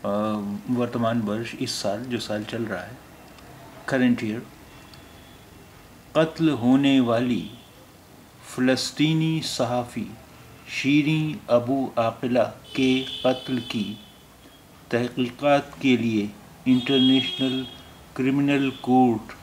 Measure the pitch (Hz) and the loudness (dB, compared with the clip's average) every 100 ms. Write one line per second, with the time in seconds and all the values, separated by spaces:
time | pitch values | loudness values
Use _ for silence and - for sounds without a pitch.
0 | 104 104 107 107 101 101 - 123 120 120 | -2 -2 -2 -4 -6 -8 -4 -2 -2 -2
1 | 113 117 104 107 117 - 127 - 104 101 | 0 0 -2 -4 -6 -8 -6 -4 -4 -6
2 | 127 120 - 107 107 117 110 92 98 - | -6 -6 -4 -6 -6 -8 -6 -8 -10 -18
3 | - - - - - - - - - 135 | -20 -20 -20 -20 -20 -20 -20 -16 -4 2
4 | 127 117 113 113 131 - - - - - | 2 2 -2 -6 -10 -20 -20 -20 -20 -20
5 | - - - - - - - - - - | -20 -20 -20 -20 -20 -20 -20 -20 -20 -20
6 | - 151 160 160 160 135 120 135 139 135 | -4 0 0 2 0 2 4 6 6 4
7 | 120 117 123 104 98 - - - - - | 4 2 0 -2 -4 -14 -20 -20 -20 -20
8 | - - - - - - 127 127 - - | -20 -20 -20 -20 -14 -2 2 2 -2 0
9 | 151 160 160 160 151 - 120 123 120 120 | 0 2 0 -2 -4 -4 -2 -2 -4 -8
10 | 95 - - - - - - - 131 147 | -10 -12 -20 -20 -20 -20 -12 -4 2 4
11 | 147 156 156 151 - 120 117 135 127 - | 4 0 -2 -6 0 2 2 -2 -2 -2
12 | 113 110 123 120 107 - - - 131 131 | -2 -2 -2 0 0 -4 -10 0 2 0
13 | 131 - 127 127 - 127 113 117 98 110 | -2 -2 0 -2 -4 -6 -4 -6 -6 -8
14 | - - - - - - - - - 117 | -16 -20 -20 -20 -20 -20 -20 -20 -4 -2
15 | 123 - 123 - 143 143 139 - 135 120 | -2 -4 -6 -2 2 2 0 -2 2 4
16 | 117 110 104 - - - 131 127 123 135 | 2 0 -2 -8 -20 -6 2 2 4 4
17 | 131 131 123 - 131 131 123 - - - | 4 4 0 -4 -4 -4 -8 -16 -20 -20
18 | - - 131 139 143 143 135 123 - 127 | -14 -4 0 2 2 2 0 -4 4 6
19 | 127 110 - - | 6 2 -6 -18